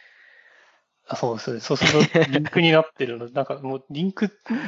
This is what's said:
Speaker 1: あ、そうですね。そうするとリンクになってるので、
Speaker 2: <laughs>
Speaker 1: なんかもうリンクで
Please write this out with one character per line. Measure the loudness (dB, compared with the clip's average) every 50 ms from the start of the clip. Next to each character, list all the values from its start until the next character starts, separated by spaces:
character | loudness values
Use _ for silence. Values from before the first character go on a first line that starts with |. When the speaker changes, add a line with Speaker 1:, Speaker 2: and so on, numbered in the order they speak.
| _ _ _ _ _ _ _ _ _ _ _ _ _ _ _ _ _ _ _ _ _ -10
Speaker 1:
あ、 | -6
そ | -4 -2 -2 -2
う |
で | -4
す | -6 -6 -8
ね。 | -8
そ | -4 -4 -2
う |
す | 0 2
る | 2 4 4 4 4
と | 4 2 2 2
リ | 0 -2
ン | -2
ク | 0 2 4
に | 4 6
な | 6 6
っ | 4 2
て | -4 -6 -6
る | -6 -6 -8
の | -12
で、 | -6
Speaker 2:
<laughs> | -4
Speaker 1:
な | -4
ん | -4
か | -4 -8
も | -8 -8 -8 -8
う | -10 -10 -10
リ | -6 -4
ン | -4 -4
ク | -2 -2 -4 -4
で | -4 _ _ -6 -6 -6 -6